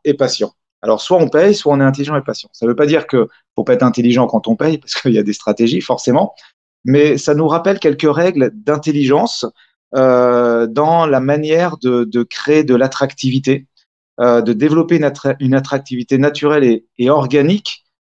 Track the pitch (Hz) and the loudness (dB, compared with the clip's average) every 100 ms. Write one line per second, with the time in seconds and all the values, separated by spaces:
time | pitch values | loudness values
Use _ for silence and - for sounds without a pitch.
0 | 151 143 127 - 104 _ _ _ 107 110 | -4 0 -2 -2 -6 _ _ _ -2 -2
1 | - 180 143 151 196 202 151 139 135 135 | 0 2 2 2 2 2 0 2 2 0
2 | 143 151 135 110 - - 117 120 147 156 | -4 -4 -6 -10 -14 -4 -2 0 2 0
3 | - 131 110 _ _ - 110 123 127 117 | 0 -2 -2 _ _ -6 -2 0 0 0
4 | 120 120 123 110 113 113 151 151 - - | 2 2 0 -2 -2 -2 -2 -4 -6 -6
5 | 131 110 104 101 - 104 117 175 - 123 | 0 0 0 -4 -4 -2 0 -2 -4 -4
6 | - 135 208 - - _ _ _ 123 139 | 0 0 0 -6 -20 _ _ _ 0 2
7 | 147 143 - 147 156 160 185 190 160 143 | 2 2 0 0 0 0 -2 0 -2 0
8 | 156 143 180 156 123 - - 147 151 147 | 0 0 0 0 -2 -2 -4 -2 -2 0
9 | 131 143 120 - 110 - _ _ _ 131 | 2 2 0 -4 -10 -12 _ _ _ 0
10 | 131 127 123 120 120 117 113 113 151 165 | 2 4 2 2 2 0 -2 0 0 2
11 | 160 131 131 147 151 160 175 160 127 123 | 2 0 0 -2 0 0 0 -2 -2 0
12 | 113 120 117 - - 151 151 127 131 - | 0 -2 -4 -4 0 2 4 2 0 -2
13 | 135 - 135 131 135 135 135 _ _ _ | -6 -4 -4 -2 -2 -2 -6 _ _ _
14 | _ - 123 117 110 110 147 156 165 170 | _ -2 2 2 0 0 2 2 2 2
15 | 147 139 139 135 131 135 135 139 - 123 | 0 -2 -4 -2 0 0 -2 -6 -6 -10
16 | 120 135 147 143 147 151 127 113 - - | -2 0 0 0 0 2 2 0 -4 -4
17 | 123 147 131 143 147 208 - - _ _ | 0 0 2 2 2 0 -4 -14 _ _
18 | _ | _